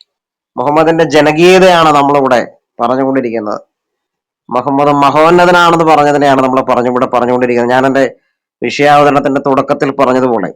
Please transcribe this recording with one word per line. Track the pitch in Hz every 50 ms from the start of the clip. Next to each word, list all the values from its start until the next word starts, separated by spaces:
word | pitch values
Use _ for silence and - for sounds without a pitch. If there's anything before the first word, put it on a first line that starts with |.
| _ _ _ _ _ _ _ _ _ _ -
മുഹമ്മദിന്റെ | 117 123 143 147 156 160 156 170 165 170
ജനകീയതയാണ് | 143 135 151 143 156 151 156 175 180 185 185 185 185 180 165 160 156 147
നമ്മളിവിടെ | 143 143 139 143 147 135 131 127 117 - - - _ _ _ _ -
പറഞ്ഞുകൊണ്ടിരിക്കുന്നത്. | 120 117 127 131 135 135 135 135 120 117 110 113 107 107 107 - - _ _ _ _ _ _ _ _ _ _ _ _ _ _ _ _ -
മുഹമ്മദ് | 117 123 127 143 139 139 143 147
മഹോന്നതനാണെന്ന് | 147 143 139 139 131 151 156 165 175 175 175 175 180 175 175 170 170 165 170
പറഞ്ഞതിനെയാണ് | 160 156 147 147 147 143 143 143 143 135 131
നമ്മൾ | 131 131 131 131
പറഞ്ഞു, | 131 - 123 120 117 127
ഇവിടെ | 123 123 127
പറഞ്ഞുകൊണ്ടിരിക്കുന്നത്. | 120 - 120 120 120 123 123 127 123 123 120 120 120 127
ഞാൻ | 131 131
എൻ്റെ | 135 135 139 135 120 - _ _ _ _ _ _ _ _ -
വിഷയാവതരണത്തിന്റെ | 123 120 - - 143 147 147 147 147 143 135 143 139 143 135 139 139
തുടക്കത്തിൽ | 143 135 135 139 - 147 - 151 139
പറഞ്ഞതുപോലെ | 135 139 135 123 127 127 127 127 117 107 90 - -